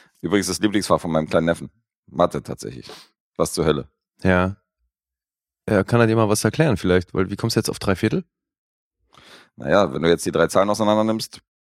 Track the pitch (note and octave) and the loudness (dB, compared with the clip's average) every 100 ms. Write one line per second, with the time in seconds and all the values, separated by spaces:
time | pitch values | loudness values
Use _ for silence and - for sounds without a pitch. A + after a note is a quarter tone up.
0 | _ _ E2 G2+ F2+ F2+ G#2 G2+ - E2 | _ _ -2 -2 0 -2 0 0 0 -2
1 | F2 D#2+ D#2 F2 E2 E2+ C#2+ _ _ _ | 0 -2 0 0 0 -2 -6 _ _ _
2 | _ C#2 F2 D2 B1+ B1+ - B1+ - - | _ -2 -2 -2 -10 -12 -12 -16 -18 -20
3 | - _ _ - D#2+ - D#2 D2 C2+ _ | -20 _ _ -6 -4 -2 0 -2 -4 _
4 | _ _ F#2+ F2+ F#2 G2 _ _ _ _ | _ _ 0 2 0 -6 _ _ _ _
5 | _ _ _ _ _ _ - G#2 G2+ A#2+ | _ _ _ _ _ _ -2 0 2 2
6 | A2+ A2+ G#2+ G#2+ A2 - D#3+ G2+ F#2 F2+ | 4 4 2 2 0 0 0 0 2 2
7 | - F#2 F#2+ G2 A#2 A2+ - - - F#2 | 0 -4 -4 -4 -2 -2 -4 -4 -2 -2
8 | A2 E3+ - _ _ _ _ _ _ _ | 0 -2 -6 _ _ _ _ _ _ _
9 | _ _ - - _ - C2 F#2 F2+ C2+ | _ _ -20 -20 _ -10 0 2 2 2
10 | E2 E2+ F2+ D#2+ E2 G2 G2+ G#2 G#2 G#2+ | 2 2 2 0 2 2 0 0 0 2
11 | A2 A2 - - _ _ | 0 -2 -6 -14 _ _